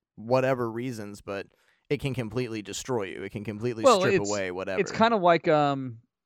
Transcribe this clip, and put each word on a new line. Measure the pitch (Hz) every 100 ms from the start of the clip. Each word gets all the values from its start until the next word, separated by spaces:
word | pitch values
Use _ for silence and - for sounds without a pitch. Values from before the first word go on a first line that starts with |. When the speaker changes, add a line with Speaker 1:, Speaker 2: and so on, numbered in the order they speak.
| _ -
Speaker 1:
whatever | 110 127 127 127 117
reasons, | 113 127 110 104 101
but | - 98 87 _ _ _ -
it | 143
can | 139
completely | 127 110 117 120 113
destroy | 101 95 - 120
you. | 95 -
It | 98
can | 107
completely | 110 104 120 113
Speaker 2:
Well, | 262 202
Speaker 1:
strip | 190
Speaker 2:
it's, | 196 101
Speaker 1:
away | 104 92
whatever. | 90 190 92
Speaker 2:
it's | -
kinda | - 226 220
like, | 175 170 170
um, | 151 143 139 127 113 _ _